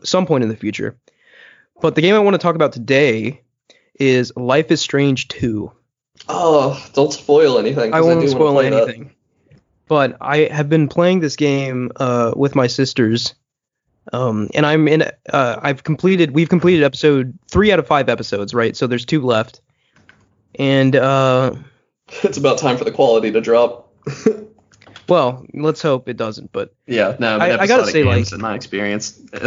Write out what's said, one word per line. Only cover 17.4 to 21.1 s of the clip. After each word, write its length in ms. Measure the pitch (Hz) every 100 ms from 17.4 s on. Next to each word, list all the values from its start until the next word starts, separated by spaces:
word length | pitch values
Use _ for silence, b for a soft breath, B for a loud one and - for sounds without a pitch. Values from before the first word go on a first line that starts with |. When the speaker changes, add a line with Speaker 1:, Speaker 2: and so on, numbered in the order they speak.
| _
Speaker 1:
three 220 | 180 214
out 60 | 180
of 80 | 135
five 220 | 147 127
episodes, 460 | 117 110 101 101
right? 200 | 120 113 -
So 100 | 127
there's 180 | 123
two 160 | 123 156
left. 380 | 127 110 - - _ b b b b b b _ _ -
And, 380 | 139 135 135 135
uh, 580 | 135